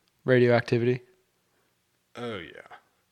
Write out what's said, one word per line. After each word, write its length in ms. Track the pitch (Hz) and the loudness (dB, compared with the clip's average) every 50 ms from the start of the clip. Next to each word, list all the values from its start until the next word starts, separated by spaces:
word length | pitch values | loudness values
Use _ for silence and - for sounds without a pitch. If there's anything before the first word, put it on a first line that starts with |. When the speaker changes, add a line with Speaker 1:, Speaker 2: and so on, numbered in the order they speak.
| _ _ _ _ _ | _ _ _ _ _
Speaker 1:
radioactivity? 760 | 135 127 123 123 120 120 117 - - 123 117 117 123 123 123 - _ _ _ _ _ _ _ _ _ _ _ _ _ _ _ _ _ _ _ _ _ _ | 2 4 4 4 4 4 2 0 0 -2 0 0 -2 -2 -4 -8 _ _ _ _ _ _ _ _ _ _ _ _ _ _ _ _ _ _ _ _ _ _
Speaker 2:
Oh, 200 | 113 120 120 107 | -14 -12 -10 -10
yeah. 240 | 92 82 60 50 50 - - - - _ _ _ _ _ _ | -12 -14 -14 -18 -20 -20 -20 -20 -20 _ _ _ _ _ _